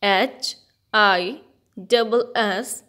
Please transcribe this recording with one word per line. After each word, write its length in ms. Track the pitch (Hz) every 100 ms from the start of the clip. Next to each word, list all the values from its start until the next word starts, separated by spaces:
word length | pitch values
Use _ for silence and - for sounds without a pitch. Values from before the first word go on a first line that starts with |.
H 540 | 202 190 262 - - - _ _ _
I 480 | 214 202 180 185 302 - _ _ 202
S 460 | 185 233 220 240 240 -
S 480 | 214 190 262 -